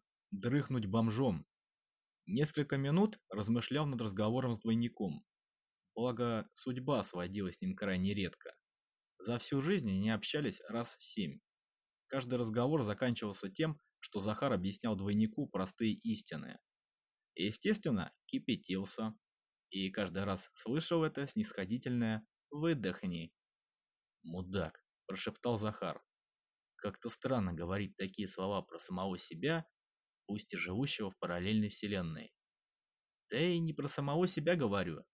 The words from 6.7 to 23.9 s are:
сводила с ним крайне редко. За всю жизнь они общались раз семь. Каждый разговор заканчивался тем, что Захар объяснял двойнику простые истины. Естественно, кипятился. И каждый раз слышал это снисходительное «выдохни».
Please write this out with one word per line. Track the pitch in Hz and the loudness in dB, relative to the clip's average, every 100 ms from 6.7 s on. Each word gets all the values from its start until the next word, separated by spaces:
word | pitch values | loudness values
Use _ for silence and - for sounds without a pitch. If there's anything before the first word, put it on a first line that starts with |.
| 127 127 127 | -2 2 2
сводила | 104 90 87 101 92 | 2 -4 -4 -2 -2
с | - | -2
ним | 92 92 | -4 -2
крайне | 104 92 95 | 0 2 2
редко. | 104 90 - - - _ _ _ _ _ _ | 2 -2 -4 -16 -16 _ _ _ _ _ _
За | - 120 | -4 -4
всю | - 139 | 0 0
жизнь | 147 196 113 | 2 2 2
они | 95 107 | 2 2
общались | 110 - 151 139 - - | 2 0 0 0 -4 -4
раз | 117 117 - | -4 -4 -8
семь. | - - 85 71 _ _ _ _ _ _ _ | -8 -4 -4 -6 _ _ _ _ _ _ _
Каждый | 135 123 123 | -6 -2 0
разговор | 117 110 127 156 | 2 2 4 4
заканчивался | 107 101 113 117 107 98 98 | 2 2 0 0 -2 -4 -6
тем, | 95 160 151 _ _ | -2 -2 -2 _ _
что | - 101 | -6 -2
Захар | 107 107 139 | 0 0 2
объяснял | 101 95 98 117 98 | 2 0 -2 -2 0
двойнику | 98 104 110 127 143 | 2 4 4 2 -2
простые | 95 95 - 113 | -2 -2 2 0
истины. | - 113 107 - 76 69 - _ _ _ _ _ _ _ - | 2 -2 -2 -4 -8 -10 -14 _ _ _ _ _ _ _ -2
Естественно, | 95 - 202 208 160 107 73 - - | 0 2 2 2 2 0 0 -10 -6
кипятился. | - - 104 - 95 98 - 110 107 _ _ _ _ _ | -4 0 -2 0 -2 -2 -4 -4 -6 _ _ _ _ _
И | 95 95 | -2 -2
каждый | 95 95 90 | 0 -2 0
раз | 101 95 - - | 0 -2 -4 -10
слышал | 110 147 160 170 | -2 0 2 2
это | 156 139 143 | 2 0 -2
снисходительное | - 107 - 95 123 135 123 113 110 - _ _ | -2 -2 -4 -2 -2 0 2 2 0 -4 _ _
«выдохни». | 147 160 151 98 90 95 85 82 _ _ _ _ _ _ | -2 0 2 0 -2 -4 -4 -8 _ _ _ _ _ _